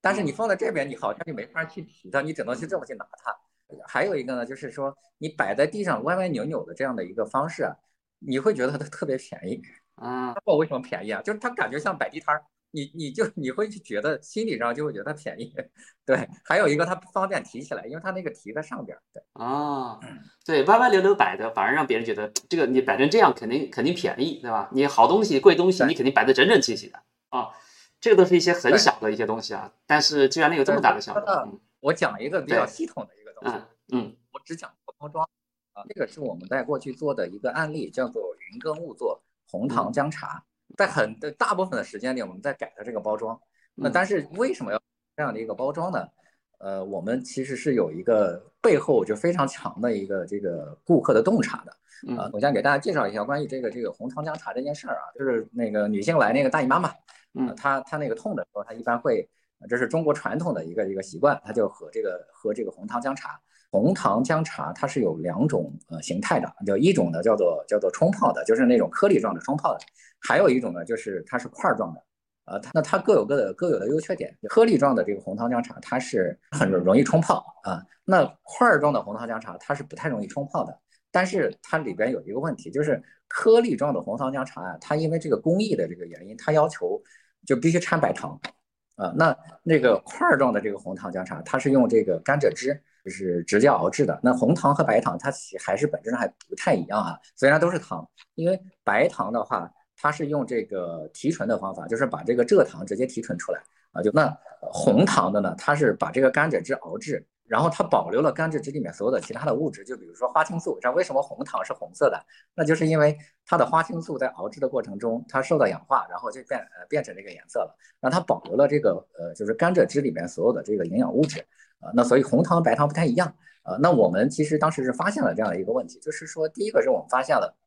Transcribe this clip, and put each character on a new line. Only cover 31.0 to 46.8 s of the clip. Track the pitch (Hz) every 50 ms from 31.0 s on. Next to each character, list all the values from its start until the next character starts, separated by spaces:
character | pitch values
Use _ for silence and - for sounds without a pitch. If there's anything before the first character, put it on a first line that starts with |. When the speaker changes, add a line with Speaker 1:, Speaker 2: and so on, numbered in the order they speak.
Speaker 2:
效 | - 107 208
果。 | 208
Speaker 1:
呃， | 202 202 190 156 117
Speaker 2:
嗯。 | 104 98 - _ _ _ _
Speaker 1:
我 | - 143 170
讲 | 165 175 135 104 101
一 | 113 143
个 | 175 180
比 | 135 131
较 | - - 123
系 | - - - 330
统 | - - - -
的 | - _
一 | _ _
个 | 107 -
东 | - - 120
西。 | 113 107 - - _ _ _
Speaker 2:
对。 | _ 127
嗯， | 123 110
嗯。 | - - _ _ _ _
Speaker 1:
我 | - _
只 | - 165
讲 | 170 - - _ _ _ - - _
包 | 147
装。 | 147 147 160 160 - _ _ _ _ _ _ _ _ _
啊， | 101 101 -
这 | - -
个 | 131
是 | - - 160
我 | 143 123 92
们 | 87 90
在 | 98 123 135
过 | 123 123 147
去 | 131 - 139 123
做 | - 156 147 135
的 | 113 92
一 | 85 92 104
个 | - 123
案 | 123 156 160 151
例， | 151 156 113 76
叫 | - - 127
做 | 117 - 113 98 90 - _ - -
云 | 101 120
耕 | 135 156 151
雾 | 160 170 156 113
作 | - 127 101 - - _ _ _ _ _ _
红 | - 90 -
糖 | 143 120 - 92 98
姜 | 120 147 139 151
茶。 | 151 - - - - - _ _ _ _ _
Speaker 2:
嗯。 | _ -
Speaker 1:
在 | - 196
很， | 190 - 147 110 107 113 - - 151 147
大 | _ - - 208
部 | 175 190
分 | 185 139
的 | 113 95
时 | - -
间 | 101 113 127 131
里， | 127
我 | 110
们 | 87 90 95
在 | - 143 131
改 | _ - - _
它 | - 104
这 | 120
个 | 117 107
包 | 95 107 107
装。 | 110 117 110 113 - _ _ _ _ _ _ _
那 | - 135 -
但 | - 175 190
是 | 196 202 170 143 - 160
为 | 190 240 269 -
什 | - -
么 | 101
要 | 104 110 _ _ _ _ _ _ _
这 | - 151
样 | 131 110
的 | 107
一 | 113
个 | 110 104
包 | 98 127 139
装 | 147 165 165 185
呢？ | 180 113 85 - _ _ _ _ _ _ _ _ _ _
Speaker 2:
嗯。 | - 98 98
Speaker 1:
呃， | 95